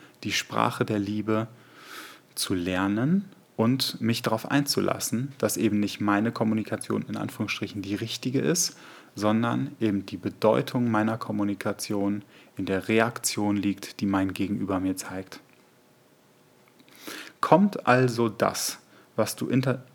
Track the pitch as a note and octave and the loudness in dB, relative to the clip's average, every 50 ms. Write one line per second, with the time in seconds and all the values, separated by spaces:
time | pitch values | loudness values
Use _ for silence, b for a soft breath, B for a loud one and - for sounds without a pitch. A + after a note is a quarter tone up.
0 | B B B B - G#2+ F#2+ - - - - A2+ A2+ A#2 - - B2 - A2 G#2 | B B B B -8 -4 -4 -4 -4 -4 0 0 0 0 2 0 -2 0 0 -2
1 | G2+ G2+ G#2+ G#2 G#2 A2 A2 A2 A2+ A#2 B B B B B B B B B B | 0 -2 -2 -2 0 0 0 0 0 -2 B B B B B B B B B B
2 | B B B B B B _ - - - G#2 F2+ F2 F#2 F#2 F2+ F#2+ G2+ G2+ G#2+ | B B B B B B _ -8 -4 -2 -2 -2 0 0 0 0 2 2 2 2
3 | C3 D3 F3+ G3 G3+ - - - _ _ _ - A2+ A2+ C3 C3+ - - - - | 2 2 2 2 0 -2 -10 -20 _ _ _ 0 2 2 2 2 0 -4 -4 -2
4 | A#2 A2 A#2 - - A2 A2 A2+ - - - C#3+ C#3 - - - G2 G2 - - | 0 0 0 0 0 -2 -2 -2 -2 0 0 0 2 2 0 0 2 2 0 -2
5 | - - - A2+ C3 C#3+ - - - G#2+ - - - G#2+ G#2 G#2 G#2 G2 - - | -2 -2 -2 -2 -2 -4 -4 -2 -2 0 0 2 2 2 2 2 0 0 -2 -2
6 | G#2+ G#2 G2+ G2+ G#2+ A#2 A#2 - A#2 A2 A2 A2 G2+ - A2 G#2 - - A2 G#2+ | 0 0 2 2 2 0 0 0 0 0 0 0 -2 -4 -6 -6 -4 -4 -4 -4
7 | A2 - G#2 A2 G#2 - - - A2+ G2+ - - A2 G2 - G#2+ F#2+ G2 G#2 G2 | -4 -4 -6 -6 -6 -6 -4 -6 -4 -4 -4 -6 -6 -6 -6 -8 -6 -4 -4 -4
8 | A2+ A2 - - - B2+ B2+ C3+ B2 C#3+ E3 F3+ - - B B B B B B | -4 -6 -6 -4 -4 -2 0 0 2 2 2 2 0 -2 B B B B B B
9 | B B B G2 G2+ G#2+ G#2+ A2 A#2+ A#2+ B2 B2+ C3+ C#3 - - A2+ G#2+ G2 G2 | B B B -2 0 2 2 2 2 2 0 0 -2 -4 -4 -2 0 0 0 0
10 | F#2+ - - F2 - G#2 - - - G#2+ A2+ B2+ C#3 - - B2 B2 A#2+ A2+ G#2+ | -2 -6 -10 -8 -6 -8 -6 2 4 4 4 4 2 0 0 0 0 2 2 2
11 | A2 A2 A2+ A2+ - - G#2+ G#2 G2+ G2+ G2+ F#2+ - G#2+ G#2 - - - G#2+ G2+ | 2 0 -2 -4 -4 -4 -2 -2 0 -2 -2 -2 -4 -6 -6 -6 -6 -4 -2 0
12 | G2 G2+ G2+ G#2 - B B B B B B - F#2+ F#2 G2 F#2+ F#2 - A2 A2 | 0 0 -2 -2 -6 B B B B B B -8 -4 -2 -2 -2 0 2 4 4
13 | A2 A#2 A#2+ - - - - A#2 G#2 G#2 G2+ G2+ G2 G2+ G2 - - - - - | 4 2 0 -4 -4 -4 -2 0 0 0 0 2 0 0 -2 -2 -6 -12 -8 -4
14 | A2 G2 G2 F#2+ F#2+ F#2+ F#2 - G2+ F2+ G2+ - G2+ F#2+ F#2+ F#2 F#2 F#2+ F#2 - | -2 0 2 2 2 0 0 -2 -2 -2 0 -2 -2 -2 -2 -2 0 -2 -2 -4
15 | - - F#2 F#2 G2 - - - - _ _ _ _ _ _ _ _ _ _ _ | -6 -10 -10 -10 -12 -12 -16 -20 -20 _ _ _ _ _ _ _ _ _ _ _
16 | _ _ _ _ _ _ _ _ _ _ _ _ _ _ _ _ - B B B | _ _ _ _ _ _ _ _ _ _ _ _ _ _ _ _ -20 B B B
17 | B B B B B B B B - - D#3+ E3+ G3+ G3+ - - - - B2 B2+ | B B B B B B B B 4 6 8 8 8 6 2 0 4 4 6 6
18 | C3 B2 A2+ A2+ A#2+ A2+ G2+ - - G2+ G2+ - - - - - b b b b | 6 4 2 2 0 0 2 2 0 0 0 -2 -4 -6 -6 -8 b b b b
19 | b b b - A2 - - - - - - C3+ B2+ C3+ B2 - - - | b b b -2 -2 0 -2 -4 -4 0 2 2 2 2 0 -2 -6 -14